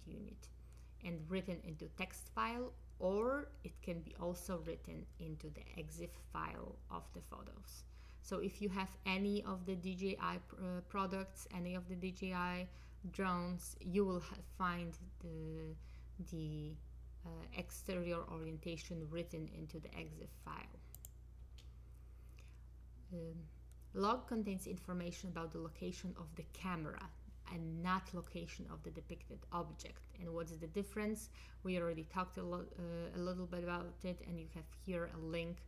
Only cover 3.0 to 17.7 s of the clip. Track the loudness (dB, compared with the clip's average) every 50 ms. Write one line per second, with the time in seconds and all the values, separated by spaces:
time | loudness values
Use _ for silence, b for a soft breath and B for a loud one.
3 | 6 8 8 8 8 8 6 6 2 -2 -6 -6 -6 -6 -6 -4 -2 0 0 0
4 | -2 -4 -4 0 2 2 2 2 0 0 0 2 2 0 -2 -2 -4 -6 -4 -4
5 | -6 -6 -6 -4 -2 -2 -2 -2 -4 -4 -6 -6 -6 -6 -4 -4 -4 -4 -2 -4
6 | -4 -4 -6 -8 -8 0 2 4 4 4 2 -2 -2 -4 -6 -6 -4 -2 -2 -2
7 | -2 -4 -6 -8 -6 -6 -6 -6 -6 -8 -8 -8 -8 -8 -10 -10 -10 B B B
8 | B B B B B 0 2 4 2 2 2 2 2 2 4 4 2 0 0 0
9 | 4 6 6 8 8 6 6 6 4 2 0 2 2 2 2 2 2 2 2 4
10 | 4 4 4 4 4 4 2 2 -2 -6 -6 -2 0 2 2 0 -2 0 2 4
11 | 4 4 4 2 0 -2 -4 -8 -6 -2 0 0 2 2 2 0 0 0 0 2
12 | 2 0 2 2 0 2 4 4 4 4 4 2 0 -2 B B B B B B
13 | -6 -2 2 4 6 6 6 6 6 4 2 2 0 -4 -6 -4 0 6 8 8
14 | 8 8 6 4 2 0 -4 -6 -6 -6 0 4 4 4 4 4 0 -2 -4 -4
15 | -6 -8 -6 -6 -4 -4 -2 -2 0 0 -2 -2 -2 -4 -4 B B B B B
16 | B B B -6 -4 -2 0 0 2 2 2 2 0 0 -2 -4 -6 -8 -8 -8
17 | -8 -8 -8 -6 -6 -6 -4 -4 -6 -4 -2 -2 -2 -2